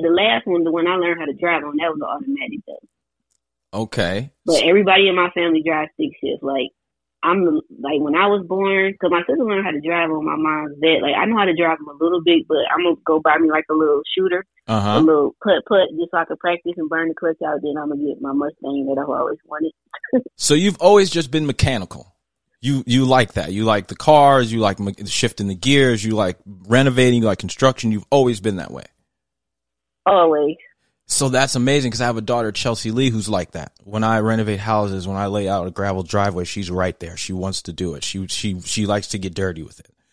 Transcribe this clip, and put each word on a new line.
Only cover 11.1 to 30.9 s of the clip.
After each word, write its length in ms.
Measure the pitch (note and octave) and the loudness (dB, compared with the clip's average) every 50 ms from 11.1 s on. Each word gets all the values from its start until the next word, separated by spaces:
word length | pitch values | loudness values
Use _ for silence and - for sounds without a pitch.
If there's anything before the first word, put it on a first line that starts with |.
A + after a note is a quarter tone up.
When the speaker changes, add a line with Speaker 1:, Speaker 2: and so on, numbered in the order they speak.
| - | -2
Speaker 1:
I 80 | A2 F3+ | 0 0
know 120 | G#3+ A#3 | 0 0
how 100 | G#3+ G3+ | 0 2
to 100 | F#3 E3 | 0 2
drive 220 | E3 E3+ E3 D#3+ D#3 | 0 0 0 0 -2
them 100 | D3+ D3 | -6 -16
a 160 | C#3+ C#3+ D#3+ | -6 -2 -2
little 180 | E3+ F3+ F3 D#3+ | 0 0 0 2
bit, 240 | F3 E3+ D#3 - | 2 2 2 2
but 120 | D#3+ D#3+ C#3+ A#2+ - | 0 -2 0 0 0
I'm 140 | - E3 F3+ | -2 0 0
gonna 100 | F3 D#3+ - - | 0 -2 -2 0
go 140 | E3 D#3+ D#3 | 0 0 2
buy 200 | D#3 D#3 D3+ D3+ | 2 2 2 4
me, 120 | E3 D#3 | 2 2
like, 140 | D3+ D#3 - - | 2 0 -2 0
a 60 | D#3 | 0
little 280 | D#3 D#3 D3+ D3 C#3+ D3+ - - | 0 2 2 2 0 -2 -4 -4
shooter, 280 | F#3 F#3 F#3 F3+ F3+ G3 _ _ _ _ - | -2 -2 0 -2 -4 -6 _ _ _ _ -2
Speaker 2:
Uh-huh. 300 | A2+ G#2+ G2+ G#2 G#2+ - | -2 0 0 2 2 4
Speaker 1:
a 20 | |
little 340 | D#3 D#3+ D#3 D3 C#3+ - - _ - | 6 6 4 4 2 0 -2 _ 0
putt-putt, 460 | G#3 F3+ C#3 - - D#3+ F#3+ F3+ - D#3+ D#3 | 2 2 2 2 2 2 4 4 2 0 -6
just 140 | F3 - - | -6 -2 -2
so 60 | E3+ | -4
I 80 | E3 | -4
can 100 | - D#3+ | -4 -6
practice 380 | - - F3 F3 E3+ - E3+ F3 | -4 -2 -2 -2 -2 -4 -8 -6
and 120 | F#3 D#3 D3 | -6 -6 -4
burn 200 | D#3+ D#3+ E3 D#3+ | -2 -2 -2 -2
the 60 | D#3 | -4
clutch 280 | - - E3 D#3+ - E3 | -2 -4 -4 -4 -2 -4
out. 140 | D3+ D3+ D3 D3 | -4 -4 -4 -4
Then 100 | D3 C#3+ | -6 -6
I'm 120 | D3+ D3 D3+ | -6 -6 -6
gonna 160 | D3 C#3+ D3 | -6 -4 -4
get 160 | C#3+ - - C3+ | -4 -6 -6 -6
my 100 | C#3 C3+ | -4 -2
Mustang 540 | C#3+ D3 D3 C#3+ _ - C3+ C#3+ C#3 C3+ C3+ C3+ | -2 -2 -2 -6 _ -10 -6 -4 -4 -2 -2 -2
that 60 | C#3 C#3+ | -4 -2
I've 80 | C#3+ | -4
always 280 | B2+ C3 C3+ - - - _ | -2 -2 -2 -4 -4 -8 _
wanted. 260 | - D3+ D3+ D#3+ - - _ _ _ - - - - - | -12 -8 -6 -6 -6 -6 _ _ _ -20 -16 -10 -2 -2
<laughs> 100 | B3 B3+ - _ | -2 -2 -2 _
Speaker 2:
So 180 | - - - D3 | -6 0 2 2
you've 260 | D#3 F#3 G#3 F3 - | 4 4 2 0 4
always 300 | E3 F#3 G#3 G3+ F#3+ F3 | 6 8 8 8 6 4
just 220 | - E3+ D#3 B2 C#3 | 0 -2 -4 0 -2
been 140 | D#3 D3+ | -2 -2
mechanical. 640 | C#3+ B2 - - C#3+ C3 G#2+ F#2 - - C2+ - _ _ _ _ _ _ _ _ _ _ _ | -2 0 0 0 0 0 -2 -6 -8 -12 -18 -18 _ _ _ _ _ _ _ _ _ _ _
You, 220 | B2 C3+ C#3+ C3 - | -2 0 0 0 0
you 180 | B2 A#2+ C3 C3 | 2 2 4 4
like 300 | B2+ C3 B2+ A#2 - - | 4 4 4 2 2 -2
that. 180 | G2+ D#2 D#2+ F#2+ | -6 -4 -4 -4
You 140 | G#2 A2 | -2 0
like 220 | A2 G#2+ G#2 F#2 - | 2 2 0 -2 -6
the 60 | F2+ | -12
cars. 560 | - - D#3 D#3 D3 C#3+ C#3 C#3 C3+ A#2+ A2 | -4 4 6 6 8 8 8 6 6 4 2
You 100 | A2+ A2+ | 0 0
like 200 | G#2+ G2+ F#2+ - | 2 0 0 0
me-, 140 | G2+ G2 G2 - G#2 | -6 -6 -6 -8 -10
shifting 440 | G2+ - - - A2+ - - G2+ G2 | -6 -4 -2 -2 -2 -2 -2 -4 -4
the 60 | F#2+ | -4
gears. 480 | F2 F2 C3 C#3+ C#3+ C3+ B2+ A#2+ G#2 G2+ | -2 0 2 4 4 4 4 2 0 -2
You 120 | A2 A2 | -2 0
like 240 | G#2+ G2+ F#2 F2+ _ _ G2 G2+ F2+ F#2 | 0 0 -2 -2 _ _ -20 -20 -18 -2
renovating. 540 | G2+ A#2 C3 C3+ C#3 B2 B2+ B2+ B2+ B2 A#2+ | 2 4 4 4 4 4 4 4 4 4 4
You 60 | A2+ | 2
like 120 | G#2+ F#2+ - | 2 0 -2
construction. 540 | - F2+ - - C#3 C3 B2 - - A2+ G#2+ | -4 -10 -4 0 0 0 0 0 -2 -2 -2
You've 140 | G2+ - - | -2 -2 2
always 300 | C#3 C#3 C3 B2 A#2 G2 | 2 4 4 4 0 -2
been 160 | F#2 A2 G2 | -4 -4 -4
that 140 | F2+ D2 - | -4 -8 -10
way. 140 | - C2 - - _ _ _ _ _ _ _ _ _ _ _ _ _ _ _ _ _ _ _ _ _ _ - | -12 -14 -16 -18 _ _ _ _ _ _ _ _ _ _ _ _ _ _ _ _ _ _ _ _ _ _ 0
Speaker 1:
Always. 500 | F#3 G3+ F#3 E3+ E3 D#3 D3 D3 D3+ D#3 - - - _ _ _ _ | 2 4 6 6 4 4 2 0 -2 -4 -6 -14 -20 _ _ _ _